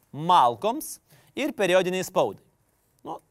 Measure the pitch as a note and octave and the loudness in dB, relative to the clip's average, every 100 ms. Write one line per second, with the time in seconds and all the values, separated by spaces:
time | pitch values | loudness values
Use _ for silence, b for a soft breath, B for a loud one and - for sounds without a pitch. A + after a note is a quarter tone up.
0 | _ C3+ E3+ F3 B2 A#2+ G#3 D4 - - | _ -8 2 4 4 2 -4 -6 -10 -16
1 | _ b b G#3+ D4 - F#3+ F#3 F3+ F#3 | _ b b -6 -6 -2 2 2 2 -2
2 | F3 F3+ A#2 F#2+ _ _ _ _ _ _ | -2 -2 -2 -4 _ _ _ _ _ _
3 | - - _ | -14 -14 _